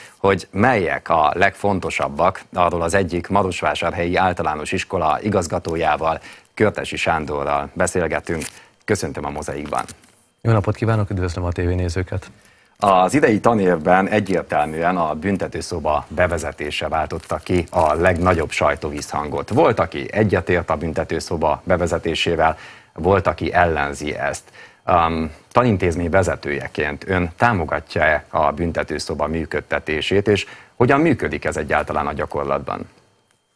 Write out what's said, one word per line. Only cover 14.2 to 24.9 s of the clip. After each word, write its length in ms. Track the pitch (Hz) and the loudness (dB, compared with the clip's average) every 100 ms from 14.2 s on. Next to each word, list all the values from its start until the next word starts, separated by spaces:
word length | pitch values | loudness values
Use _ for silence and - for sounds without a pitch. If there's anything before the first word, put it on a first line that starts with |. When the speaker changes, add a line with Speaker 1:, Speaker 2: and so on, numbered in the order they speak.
| 98 87 76 80 76 78 85 92 | 0 -2 0 -2 0 0 0 0
Speaker 1:
a 160 | 80 | -2
büntetőszoba 920 | 76 95 92 80 82 - 85 76 73 - | -2 -2 -2 -4 -6 -6 -4 0 0 -2
bevezetése 800 | 80 90 85 73 - 73 - 76 | 0 0 0 -4 -6 -6 -6 -2
váltotta 500 | 78 76 82 - 78 | -2 -2 -6 -6 -6
ki 220 | - 90 82 | 0 0 0
a 240 | 90 78 | 2 2
legnagyobb 580 | 76 90 85 90 82 71 | 4 2 4 4 2 0
sajtóvízhangot. 1000 | - 78 73 78 73 - 73 73 73 - | 0 0 0 -4 -8 -8 -6 -4 -6 -2
Volt, 300 | 127 165 101 | 2 4 2
aki 280 | 82 73 - | -2 -4 -4
egyetért 580 | 104 107 92 87 87 82 | 0 2 2 2 0 0
a 60 | 78 | -2
büntetőszoba 840 | 82 78 78 82 - 85 78 71 | -2 -4 -4 -4 -4 -2 0 -2
bevezetésével, 960 | - 90 87 82 82 78 87 82 80 82 - - _ | 0 0 0 -2 -2 -2 0 2 2 0 -10 -20 _
volt, 340 | - 85 98 90 | -4 2 2 2
aki 260 | 78 87 | -2 0
ellenzi 600 | 87 87 76 71 71 76 - | 2 2 2 -2 -4 -6 -4
ezt. 280 | 71 - - - - _ | -6 -6 -12 -20 -20 _
Öm, 460 | - | 0